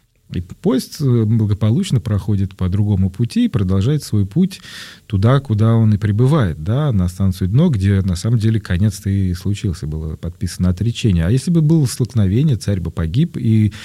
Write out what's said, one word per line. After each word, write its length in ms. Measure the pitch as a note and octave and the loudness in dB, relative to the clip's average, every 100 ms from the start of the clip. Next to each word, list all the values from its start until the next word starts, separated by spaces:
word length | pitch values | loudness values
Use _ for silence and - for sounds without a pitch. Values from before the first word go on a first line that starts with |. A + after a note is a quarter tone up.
| _ _ - | _ _ -10
И 60 | F#2 | -10
поезд, 640 | F2+ - F#3 C4 - - | -8 -4 -2 -2 -4 -4
э, 220 | C#3 A#2+ G#2+ | 0 2 2
благополучно 720 | A2+ G#2 G#2 G#2+ C#3 F#3+ C3 | 2 0 0 2 0 0 -2
проходит 560 | - G2+ G#2+ G2 F#2+ - | 0 -4 0 -2 -2 -2
по 140 | F#2 | -2
другому 400 | G2 G#2 G2 F#2+ | 0 0 2 0
пути 360 | - A#2+ A3+ B3 | -2 -2 0 0
и 40 | |
продолжает 520 | G2+ F#2 F#2+ A2+ D3+ | 0 0 0 0 -2
свой 220 | - G#2 G2 | -2 -2 0
путь 360 | D#3+ F#3+ - - - - - - | 0 -2 -2 -18 -18 -20 -20 -4
туда, 360 | F#2+ A2+ C3+ | 0 2 2
куда 320 | C3+ G#2+ A2 A2+ | 2 0 4 4
он 180 | A2 | 4
и 40 | G2+ | 2
прибывает, 640 | G#2 G#2 B2+ D#3+ F#2+ D2 | 0 2 2 2 0 -2
да, 300 | E2 B2+ D3+ | -4 -2 0
на 160 | G2+ F2+ | 0 0
станцию 400 | F2+ G2 F#2 F#2 | 0 -2 0 0
«Дно», 180 | B2 F3+ | 2 2
где 320 | A2 G2 G2 | 2 2 2
на 140 | F#2 F2 | 0 -2
самом 240 | A2 A#2+ | 0 0
деле 220 | A2 A2 | 2 0
конец-то 480 | - F2+ G#2+ - G2 | -2 0 0 -2 -2
и 240 | G2 F#2+ | 0 0
случился, 540 | F2 F#2+ G2+ G2 D#2+ D2+ | -2 -4 -4 -4 -4 -6
было 280 | D#2 D#2 D2+ | -6 -8 -8
подписано 540 | E2+ - F#2 - F2+ | -10 -8 -8 -2 0
отречение. 560 | F2 A2 - A2+ F2 E2 | 0 -2 0 2 2 2
А 60 | |
если 200 | C3 F3+ | 0 2
бы 100 | E3+ | 2
было 240 | D3+ E3 C3 | 4 2 2
столкновение, 680 | - A#2 A2+ F#2+ A2 D#3 A2 | -2 -2 0 2 2 2 0
царь 240 | - G2 | -2 -2
бы 120 | E2+ | -4
погиб, 440 | - D#2+ A2 E3+ C3+ | -4 -2 0 -2 -2
и 380 | A#2+ A2 G#2 - | 2 4 2 -2